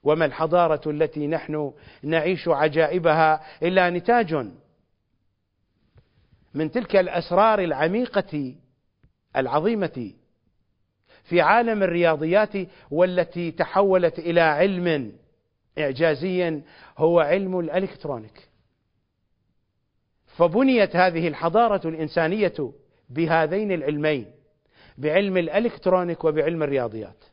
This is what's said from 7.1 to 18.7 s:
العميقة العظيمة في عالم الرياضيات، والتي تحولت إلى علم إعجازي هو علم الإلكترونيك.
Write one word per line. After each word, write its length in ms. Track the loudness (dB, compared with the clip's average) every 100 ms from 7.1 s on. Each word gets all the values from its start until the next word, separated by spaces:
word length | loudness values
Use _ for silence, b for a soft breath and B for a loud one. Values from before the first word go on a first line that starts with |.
| -4 -2 2 2 2
العميقة 960 | -2 -2 -2 -2 -2 -4 -4 -8 -8 -12 _ _ _ _ _ _ _ -4
العظيمة 760 | -2 -2 -2 -2 -6 -8 -12 -14 _ _ _ _ _ _ _ _ _ b
في 180 | _ 2
عالم 420 | 4 4 2 0
الرياضيات، 720 | -2 2 2 2 0 0 0 -6 -10 b b
والتي 600 | 0 2 2 -2 -6 -8
تحولت 680 | -4 0 2 4 4 2 -2
إلى 220 | 0 4
علم 720 | 4 4 0 0 -2 -2 -4 -14 _ _ _ _ _ -6
إعجازي 840 | -6 0 0 0 -2 -2 -2 -4 -10 B B 0
هو 220 | 2 4
علم 400 | 2 0 -2 -4
الإلكترونيك. 880 | -4 -4 -6 -10 -10 -10 -12 -20 _ _ _